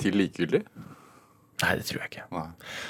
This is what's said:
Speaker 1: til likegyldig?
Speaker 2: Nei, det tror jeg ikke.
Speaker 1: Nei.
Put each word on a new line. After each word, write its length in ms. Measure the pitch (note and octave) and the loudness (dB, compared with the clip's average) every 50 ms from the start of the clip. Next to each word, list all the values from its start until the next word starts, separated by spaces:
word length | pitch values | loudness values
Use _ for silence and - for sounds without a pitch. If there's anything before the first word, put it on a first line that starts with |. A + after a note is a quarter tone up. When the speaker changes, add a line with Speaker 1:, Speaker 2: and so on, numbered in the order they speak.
| - | 4
Speaker 1:
til 160 | G2+ F#2 G2+ | 4 4 4
likegyldig? 460 | F#2+ E2 - - E2+ D2+ - - - - - - - - - - - - - - - _ _ _ _ _ _ - - | 4 4 2 0 0 4 4 2 2 0 -14 -16 -16 -16 -16 -20 -20 -20 -20 -20 -20 _ _ _ _ _ _ 0 2
Speaker 2:
Nei, 100 | - - - | 2 2 2
det 80 | - | 0
tror 160 | - - - - | -4 -6 -6 -6
jeg 80 | - | -8
ikke. 160 | - - - - - | -10 -12 -12 -8 -6
Speaker 1:
Nei. 100 | E2+ D2+ D#2+ E2+ - - - - - - - | -6 -6 -6 -10 -16 -14 -12 -10 -10 -10 -6